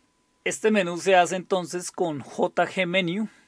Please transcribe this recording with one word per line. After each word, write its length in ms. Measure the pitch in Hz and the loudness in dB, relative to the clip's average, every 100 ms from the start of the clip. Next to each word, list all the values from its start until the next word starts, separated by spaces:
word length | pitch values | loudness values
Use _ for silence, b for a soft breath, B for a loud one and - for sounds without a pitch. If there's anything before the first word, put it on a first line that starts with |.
| _ _ _ _ | _ _ _ _
Este 280 | - - 220 | -8 -2 2
menú 260 | 214 175 170 | 2 0 -2
se 180 | 180 185 | 4 6
hace 200 | 170 185 | 6 0
entonces 560 | 170 185 156 180 170 | -2 -2 -2 -8 -8
con 300 | - 170 143 | -4 -4 -4
J 440 | - - 180 - 165 | -8 -4 -2 0 -2
G 220 | 190 180 | -2 0
Menu 420 | 190 175 190 214 b | 0 0 -4 -6 b